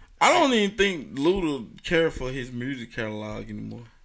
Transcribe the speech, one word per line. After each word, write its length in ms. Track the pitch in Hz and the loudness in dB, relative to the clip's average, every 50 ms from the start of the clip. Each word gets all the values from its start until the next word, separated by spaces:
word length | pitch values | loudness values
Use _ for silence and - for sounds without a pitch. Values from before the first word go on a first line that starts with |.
| - - - - | -20 -10 2 6
I 140 | - 254 339 | 6 6 8
don't 160 | 359 311 269 247 | 6 6 4 4
even 220 | 214 202 196 - | 4 2 2 2
think 360 | 196 196 196 180 151 113 71 113 | 2 0 0 0 -4 -8 -8 -4
Luda 680 | 135 143 175 196 196 170 151 143 127 104 - - - | 0 2 2 2 2 0 -2 -2 -4 -8 -12 -16 -12
care 300 | - - 175 165 165 156 | -4 0 2 2 2 2
for 180 | - - 127 127 | 0 -4 -6 -6
his 220 | 131 139 123 127 | -6 -6 -8 -8
music 420 | 123 120 123 139 139 123 113 117 - | -8 -8 -8 -6 -8 -8 -10 -10 -8
catalog 560 | 127 110 107 107 107 107 107 107 107 107 110 | -6 -6 -4 -6 -6 -8 -8 -8 -10 -10 -10
anymore. 340 | 104 107 107 107 110 117 117 113 _ _ | -10 -10 -10 -10 -12 -14 -16 -20 _ _